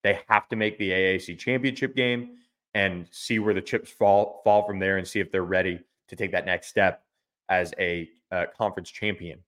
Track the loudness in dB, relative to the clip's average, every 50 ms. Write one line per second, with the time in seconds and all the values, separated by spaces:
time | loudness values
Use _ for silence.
0 | _ 2 0 0 2 2 2 2 2 _ -2 0 0 -2 0 -2 -2 0 2 2
1 | 2 2 2 0 -4 -8 -12 -8 -4 -2 -2 0 -2 -4 -2 -2 -6 -4 0 0
2 | 0 0 0 -2 -4 -10 -16 -20 _ _ _ _ _ _ _ 0 0 0 -2 -4
3 | -10 _ -16 -14 -4 -2 -2 0 2 2 0 0 -2 -2 -4 -4 -4 -6 -4 _
4 | 4 4 6 4 4 0 -4 0 2 4 4 4 4 2 -4 -2 0 0 0 0
5 | -2 -4 -4 -4 -4 0 -2 -2 -2 0 0 0 0 0 -4 -6 -12 _ _ _
6 | _ _ -8 -6 -6 -2 -2 -2 -2 -2 -4 -4 -4 -2 2 2 2 2 2 -2
7 | _ _ _ _ _ _ _ _ _ 0 0 0 0 -2 -4 -4 -2 -2 -2 -6
8 | -8 -12 _ _ _ _ -4 -4 -4 -4 -4 _ -4 -2 -2 -6 -12 -12 -12 -4
9 | -4 -4 -4 -4 -10 -14 -14 -16 _